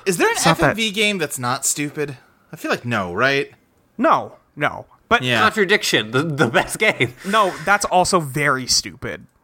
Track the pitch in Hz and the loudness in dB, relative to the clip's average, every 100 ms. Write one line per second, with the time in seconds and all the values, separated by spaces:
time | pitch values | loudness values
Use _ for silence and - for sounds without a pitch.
0 | - 170 427 453 185 160 151 202 220 196 | -4 0 0 2 2 4 2 2 -2 0
1 | 208 196 147 - 123 131 - - 143 151 | 0 0 -4 -4 -4 -2 -4 -4 -6 -4
2 | 147 127 _ _ - - 311 196 120 113 | -8 -8 _ _ -20 -10 -6 -4 -2 -2
3 | 92 90 131 139 - - _ _ _ - | -2 0 0 0 -4 -12 _ _ _ -2
4 | 302 135 107 - _ - 143 - - _ | 2 2 0 -14 _ -4 -4 -4 -16 _
5 | - 233 127 117 214 214 185 202 - 131 | 0 0 2 4 2 2 2 2 2 0
6 | 110 127 165 143 123 147 - - 214 - | 0 -2 -2 0 2 2 -2 0 0 0
7 | 127 - 190 220 190 160 160 202 - 180 | -4 -4 -2 2 2 -2 0 0 2 2
8 | 175 185 143 147 143 131 123 - 101 - | 4 2 0 -2 0 0 0 -2 -2 -10
9 | 117 78 - _ | -10 -10 -14 _